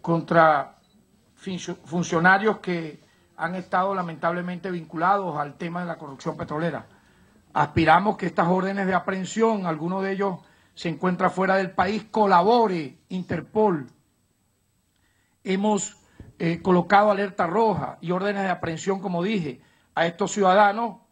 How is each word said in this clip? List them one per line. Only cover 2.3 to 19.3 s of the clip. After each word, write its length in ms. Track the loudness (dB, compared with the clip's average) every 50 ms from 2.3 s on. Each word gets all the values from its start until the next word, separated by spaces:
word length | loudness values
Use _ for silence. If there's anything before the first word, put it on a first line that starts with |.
| 4 6 2 0 -2
que 440 | -2 -4 -6 -4 -4 -6 -10 -14 -18 _ _ _ _ _ _ _
han 180 | -8 -6 -6 -6
estado 400 | -8 -8 -2 -2 0 0 0 -2
lamentablemente 760 | -4 -4 -6 -8 -4 -2 -2 -2 -2 -6 -8 -10 -8 -8 -8
vinculados 680 | -8 -8 -8 -10 -6 -2 2 2 2 2 0 -4 -4
al 180 | -6 -8 -8 -8
tema 240 | -10 -10 -8 -6 -8
de 60 | -8
la 120 | -8 -10
corrupción 380 | -12 -12 -16 -16 -8 -8 -8 -8
petrolera. 500 | -8 -8 -6 -4 -2 -2 -2 -4 -6 -12 _ _ _ _ _ _ _ _ _ _ _ _ _ 0
Aspiramos 640 | 0 0 2 2 2 6 6 6 6 6 2 -2
que 80 | -2 -6
estas 240 | -4 0 0 2 2
órdenes 360 | 2 2 0 -2 -2 -2 -2
de 100 | 0 0
aprehensión, 720 | 0 0 -2 -4 -4 -8 -6 0 2 2 2 2 0 -2
alguno 360 | -4 -4 -4 -4 -4 -4 -2
de 100 | -2 -4
ellos 280 | -2 -2 -2 -2 -2 -6 -12 _ _ _ _ _ _
se 160 | -8 -6 -6
encuentra 400 | -4 0 0 -2 0 2 0 0
fuera 260 | 2 0 0 2 2
del 160 | 0 0 -2
país, 360 | -2 -2 0 0 -2 -4 -6 -4
colabore 880 | 0 2 4 6 6 6 6 6 4 4 4 2 0 -4 -6 -8 -12 _ _
Interpol. 800 | _ -10 -10 -6 -6 -6 -8 -8 -4 0 2 2 2 2 0 -4 -10 _ _ _ _ _ _ _ _ _ _ _ _ _ _ _ _ _ _ _ _ _ _ _ _ _ _ _ _ _ _ _
Hemos, 500 | -4 -2 0 0 0 0 0 -2 -8 -12 _ _ _ _ -20 -20 -20 _
eh, 240 | _ -2 -2 -2 -2
colocado 500 | 2 2 2 2 4 4 4 4 6 4
alerta 360 | 2 0 -2 -6 -2 -4 -4
roja 500 | -2 0 0 2 2 0 -2 -4 -8 -10 -10
y 100 | -6 -4
órdenes 320 | -4 -2 -2 -2 -2 -2 -2
de 60 | -4
aprehensión, 500 | -4 -4 -4 -8 -6 -6 -4 -4 -4 -4
como 240 | -4 -4 -4 -2 -2
dije, 380 | -2